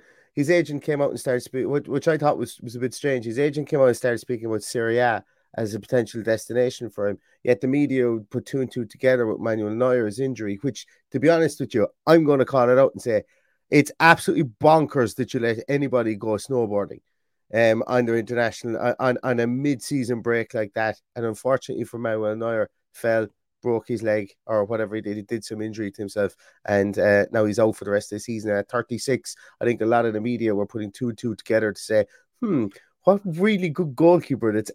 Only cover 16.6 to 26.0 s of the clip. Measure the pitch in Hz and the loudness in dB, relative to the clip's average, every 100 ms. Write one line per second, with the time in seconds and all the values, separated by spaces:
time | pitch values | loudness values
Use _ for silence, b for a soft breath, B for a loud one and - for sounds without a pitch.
16.6 | 107 101 92 - _ _ _ _ - 110 | 0 -2 -4 -10 _ _ _ _ -4 2
17.6 | 113 110 - 127 117 113 107 120 113 - | 4 4 2 0 2 0 -2 -2 -2 -4
18.6 | 120 113 120 - 131 120 127 120 117 127 | -8 -4 -2 0 -2 -2 -2 0 0 0
19.6 | 147 131 - 143 117 117 113 117 110 113 | -2 -4 -4 -4 -2 -4 -2 -2 -2 -4
20.6 | 104 113 110 - _ 120 113 107 127 131 | -4 -2 -4 -4 _ -6 -6 -4 -2 -2
21.6 | - 123 117 117 117 110 107 110 113 113 | -2 -8 -8 -6 -4 -2 -2 -4 -4 -2
22.6 | 104 _ _ - 117 113 104 _ _ _ | -4 _ _ -6 0 0 -2 _ _ _
23.6 | 123 113 - 113 110 107 98 _ - 107 | -2 -2 -2 -4 0 -2 -2 _ -4 -2
24.6 | 101 110 107 107 104 104 98 117 - 110 | 0 -2 -4 -6 -6 -8 -6 -8 -8 -10
25.6 | 110 107 101 - | -8 -8 -10 -8